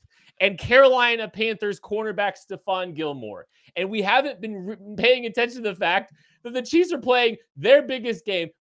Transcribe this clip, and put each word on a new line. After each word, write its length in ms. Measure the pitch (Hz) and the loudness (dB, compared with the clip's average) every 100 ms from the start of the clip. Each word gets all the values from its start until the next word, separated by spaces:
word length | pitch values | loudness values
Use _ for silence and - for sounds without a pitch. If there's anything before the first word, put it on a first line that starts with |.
| _ _ _ _ | _ _ _ _
and 160 | 196 185 | -2 -2
Carolina 720 | - 254 269 254 240 233 220 | 2 6 6 6 2 0 -6
Panthers 520 | 202 220 208 208 190 | -4 -4 -4 -6 -6
cornerback 540 | - 214 220 196 202 - | -6 -6 -4 -2 -4 -4
Stephon 560 | - 190 - 185 180 | -12 -12 -4 -4 -4
Gilmore. 540 | 151 151 139 107 92 - _ _ 175 | -6 -6 -6 -10 -14 -18 _ _ -8
And 140 | 190 | -4
we 120 | 214 | -2
haven't 380 | 190 247 285 185 | 2 2 2 -6
been 260 | 220 196 185 | -10 -10 -10
re-, 300 | 196 202 208 | -12 -12 0
paying 280 | 240 254 233 | 4 4 0
attention 380 | 233 240 247 | -2 -2 -4
to 60 | 214 | -8
the 60 | 185 | -2
fact 380 | 170 190 - _ _ _ | 0 0 -2 _ _ _
that 100 | 240 | -8
the 80 | 254 | -6
Chiefs 320 | 240 330 359 | 0 2 2
are 60 | 294 | -2
playing 380 | 226 247 233 214 _ 139 | 2 2 2 -2 _ -4
their 240 | 196 285 | 4 4
biggest 420 | 269 262 233 185 - | 4 -4 -4 -6 -4
game 240 | 185 165 - | -4 -6 -6